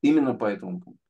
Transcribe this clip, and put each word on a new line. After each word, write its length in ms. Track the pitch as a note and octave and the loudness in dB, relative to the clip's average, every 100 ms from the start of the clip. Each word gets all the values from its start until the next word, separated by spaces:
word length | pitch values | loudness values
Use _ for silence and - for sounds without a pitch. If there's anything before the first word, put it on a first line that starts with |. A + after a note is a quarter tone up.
Именно 340 | C#3 D#3 C3+ A2 | 4 4 2 0
по 100 | A2 | -4
этому 360 | G2+ F#2+ F2+ | -4 -8 -12
пункту. 180 | - - | -12 -20